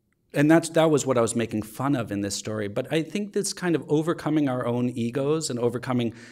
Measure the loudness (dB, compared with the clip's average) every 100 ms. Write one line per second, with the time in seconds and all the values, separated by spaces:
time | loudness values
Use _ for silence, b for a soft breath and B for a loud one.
0 | _ _ _ 2 6 6 4 4 4 4
1 | 2 2 2 0 -2 -4 -6 -4 -2 0
2 | -2 -4 -4 -4 -6 -4 -4 -4 -2 -2
3 | -2 -4 -4 -4 -4 -4 -2 0 0 0
4 | 0 -2 0 2 2 0 0 0 0 0
5 | -2 -2 0 0 -2 -2 0 -2 -2 0
6 | 0 -4 B